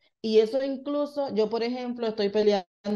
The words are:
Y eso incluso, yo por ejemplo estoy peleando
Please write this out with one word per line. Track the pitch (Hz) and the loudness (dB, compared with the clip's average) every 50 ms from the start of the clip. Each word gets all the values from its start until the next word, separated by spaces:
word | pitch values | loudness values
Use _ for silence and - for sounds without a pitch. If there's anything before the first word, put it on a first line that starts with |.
| _ _ _ _ | _ _ _ _
Y | - 220 220 220 | -2 4 4 4
eso | 226 214 269 262 269 | 4 4 2 -2 -2
incluso, | 277 269 269 - 285 285 294 294 294 294 294 277 269 202 | -2 -4 -4 -4 -4 -2 -2 -2 -2 -4 -4 -4 -2 0
yo | 214 214 214 | 0 0 0
por | 226 233 226 | 0 -2 -2
ejemplo | 240 247 254 247 240 240 240 233 | -2 -4 -4 -6 -6 -6 -4 -4
estoy | 220 214 214 202 202 | -4 -2 -2 -2 0
peleando | 208 214 214 208 208 190 185 - _ _ - 208 208 | 2 2 4 4 2 2 0 -6 _ _ -6 -2 -2